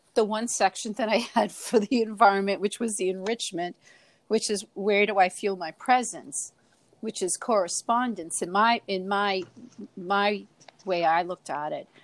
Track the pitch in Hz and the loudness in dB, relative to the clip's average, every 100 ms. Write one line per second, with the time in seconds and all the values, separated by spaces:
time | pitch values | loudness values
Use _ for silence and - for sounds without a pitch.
0 | _ - 208 214 233 - 196 - 226 208 | _ 0 2 0 -4 0 0 0 -8 -4
1 | 220 220 233 233 208 - - 233 208 240 | 0 0 2 0 0 -4 0 0 2 2
2 | 220 208 214 196 196 185 202 - 233 208 | 0 6 6 6 2 0 -2 -2 -6 -2
3 | 185 190 190 233 - 175 170 - _ - | -4 -2 -4 -4 -4 -6 -6 -8 _ -20
4 | _ _ _ 220 - 208 214 - 202 202 | _ _ _ -2 0 -6 -6 -4 0 2
5 | 208 196 185 - 202 190 160 - - 254 | 2 4 2 2 -4 -4 -8 -8 2 2
6 | 233 160 131 - - _ _ _ _ _ | 2 -10 -12 -10 -10 _ _ _ _ _
7 | 220 - 185 - - 214 175 - - 233 | -10 -4 -4 -2 0 0 0 -4 0 0
8 | 247 190 165 - 175 190 226 240 - 190 | 0 -4 -8 -6 -2 2 2 2 -2 -4
9 | 185 202 202 190 - - - - 202 - | -2 0 0 -2 -6 -14 -20 -18 -16 -12
10 | 180 202 202 202 196 _ - _ 190 175 | -2 2 2 0 -8 _ -20 _ -4 2
11 | 165 165 175 180 - 143 151 147 - - | 4 2 0 -6 -8 -6 -6 -8 -10 -20